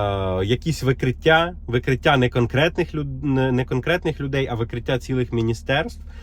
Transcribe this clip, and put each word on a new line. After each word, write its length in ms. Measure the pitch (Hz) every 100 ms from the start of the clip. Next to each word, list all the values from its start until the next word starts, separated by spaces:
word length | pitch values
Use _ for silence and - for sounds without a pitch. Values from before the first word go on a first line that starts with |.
| 101 98 95 92
якісь 380 | 98 120 160 143
викриття, 720 | 127 135 131 120 156 160 170 185 -
викриття 500 | 120 135 127 160 135
не 120 | 123
конкретних 680 | 127 120 131 165 175 170
люд-, 300 | 151 143 131
не, 280 | 143 135 131
не 120 | 123
конкретних 560 | 131 131 147 175 165 143
людей, 280 | 143 135 135
а 40 |
викриття 440 | 113 113 120 117 131
цілих 340 | - 127 120
міністерств. 720 | 117 113 113 - 139 233 - - -